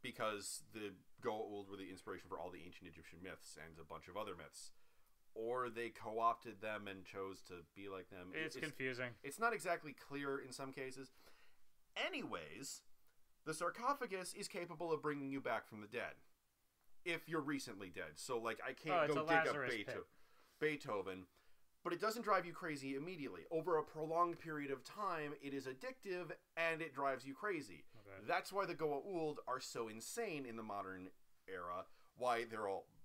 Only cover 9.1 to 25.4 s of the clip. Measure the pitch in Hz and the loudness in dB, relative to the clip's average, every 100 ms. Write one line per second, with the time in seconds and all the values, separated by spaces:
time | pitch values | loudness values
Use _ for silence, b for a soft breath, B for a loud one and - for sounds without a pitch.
9.1 | 117 139 135 226 214 180 170 156 135 - | -4 -8 0 2 2 2 0 0 -12 -8
10.1 | 143 143 139 135 127 135 135 131 131 131 | -4 0 0 -2 -6 -6 -4 -6 -6 -12
11.1 | B B B B B B - - - 285 | B B B B B B -20 -10 0 0
12.1 | 339 165 95 76 87 - - - - - | 0 -2 -4 -4 -8 -8 -8 -12 -18 -18
13.1 | - - - - 160 175 175 247 277 240 | -20 -20 -10 -4 0 0 2 2 2 0
14.1 | 190 180 - 196 190 170 165 170 156 151 | -2 -4 -6 -4 -4 -4 -2 4 4 4
15.1 | 147 135 139 127 113 - 110 104 117 90 | 2 0 0 2 2 0 -10 -4 -2 -2
16.1 | - - - _ _ _ _ - - 180 | -6 -18 -20 _ _ _ _ -18 -8 -2
17.1 | 165 - 160 143 143 131 101 98 92 82 | -2 2 0 2 0 0 -6 -6 -4 -6
18.1 | 76 - 123 113 110 123 131 160 170 147 | -6 0 2 2 0 -2 -4 4 6 8
19.1 | 151 156 165 160 147 127 117 104 110 - | 6 8 8 8 4 2 0 0 -4 -6
20.1 | b b b b - 151 147 139 104 95 | b b b b 0 2 2 0 0 0
21.1 | 95 90 b b b b _ 170 170 208 | -4 -8 b b b b _ -2 2 2
22.1 | 220 214 190 170 - 175 143 135 135 160 | 2 6 6 6 -4 -2 -2 0 -2 -2
23.1 | 180 135 87 - 160 151 156 151 156 156 | -4 -4 -6 0 2 6 4 4 -2 2
24.1 | 165 175 165 165 151 143 135 - - 202 | 6 6 4 -2 -2 0 -2 -4 -2 0
25.1 | 165 147 143 | 0 -2 -4